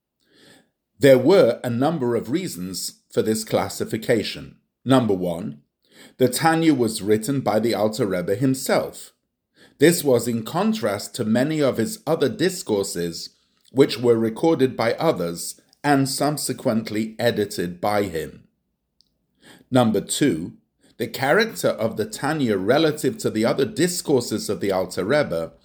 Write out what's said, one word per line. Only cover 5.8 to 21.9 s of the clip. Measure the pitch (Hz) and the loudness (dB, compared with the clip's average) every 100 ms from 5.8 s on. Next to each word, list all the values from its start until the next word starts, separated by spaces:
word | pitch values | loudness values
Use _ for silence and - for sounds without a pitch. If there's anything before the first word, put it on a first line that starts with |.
| _ - - - | _ -20 -10 0
the | - | 0
Tanya | - 165 165 165 | 2 2 2 4
was | 135 113 - | 2 2 -2
written | 98 107 139 139 | 0 0 0 -2
by | 107 107 | 0 0
the | 113 | 0
Alter | 101 110 110 104 | 0 -2 0 -2
Rebbe | 90 87 101 | -2 -2 0
himself. | 135 131 - 180 - - - _ _ _ _ _ - - | 0 0 0 0 -2 -8 -20 _ _ _ _ _ -12 4
This | 151 175 | 4 6
was | 143 120 117 | 4 2 2
in | 117 | -4
contrast | 110 160 220 220 107 101 - - | -4 -2 -2 0 -2 -4 -6 -4
to | 107 | 0
many | 120 147 156 | 2 2 2
of | 135 117 | 0 0
his | 110 - - | -2 -4 -2
other | 156 131 | 0 0
discourses, | 110 180 180 - 101 98 87 85 82 - _ _ _ _ | 0 -2 -2 -4 -2 -2 -4 -6 -8 -14 _ _ _ _
which | 123 135 - | 2 2 2
were | 120 113 | 2 2
recorded | 113 110 165 156 131 - | 0 0 0 2 0 0
by | 113 | -2
others | - 160 92 85 85 - - _ _ | 0 -2 -2 -4 -6 -12 -14 _ _
and | 143 139 135 | 0 2 2
subsequently | - 143 147 - 127 127 110 110 110 110 - | -2 -2 -2 -6 -4 0 0 -2 -4 -6 -2
edited | 120 113 101 - 90 87 | 0 0 -2 -4 -6 -4
by | 104 104 | -2 0
him. | 101 80 73 - _ _ _ _ _ _ _ _ _ _ - - - | -2 -4 -8 -14 _ _ _ _ _ _ _ _ _ _ -20 -20 0
Number | 127 113 104 | 2 4 2
two, | - - 143 80 92 - _ _ _ - | -2 0 0 0 -6 -14 _ _ _ -10
the | 117 | -8
character | - 135 185 220 - 127 | -4 0 2 0 -2 -2
of | 104 110 | 0 -4